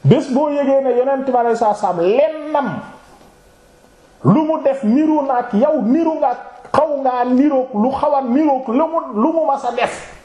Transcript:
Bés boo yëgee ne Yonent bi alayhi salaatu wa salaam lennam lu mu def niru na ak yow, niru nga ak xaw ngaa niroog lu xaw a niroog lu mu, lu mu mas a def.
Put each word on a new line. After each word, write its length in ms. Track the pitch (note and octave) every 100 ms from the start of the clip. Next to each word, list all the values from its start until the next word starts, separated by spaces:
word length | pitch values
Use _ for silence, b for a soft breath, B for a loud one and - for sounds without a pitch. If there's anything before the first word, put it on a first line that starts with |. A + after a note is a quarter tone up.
Bés 260 | C#3 B3+ C4+
boo 180 | B3+ D4+
yëgee 320 | C#4+ C4+ C4+
ne 80 | C4 A#3+
Yonent 280 | B3+ C4+ C4+
bi 60 | B3
alayhi 220 | A#3+ A3+
salaatu 180 | A3 G3+
wa 0 |
salaam 240 | G3 F3
lennam 680 | F3 A#3+ D#4 D#4 D4+ D4+ B3 - - - - - - _ _ _ _ _ _ _ _ _
lu 200 | A#2+ A#3+
mu 180 | D#4 D#4
def 200 | C#4+ C4
niru 380 | G#3 B3+ D#4 D4+ C#4
na 60 | B3
ak 140 | B3
yow, 280 | G3+ C#4+ D#4
niru 320 | G#3 D4+ D#4+ D4+
nga 80 | C#4
ak 100 | B3 - - - C4+
xaw 220 | D#4 C#4
ngaa 220 | C4 B3 B3
niroog 420 | B3+ D4 C4+ B3+
lu 180 | G#3 A#3+
xaw 220 | C4+ D4 C#4
a 60 |
niroog 460 | B3+ C4 D#4 C4 C4
lu 180 | A#3+ D#4+
mu, 120 | E4 C#4 G#3+
lu 100 | C#4+
mu 120 | D#4+ C#4+
mas 160 | C#4 B3
a 60 |
def. 440 | A#3+ A3+ - - -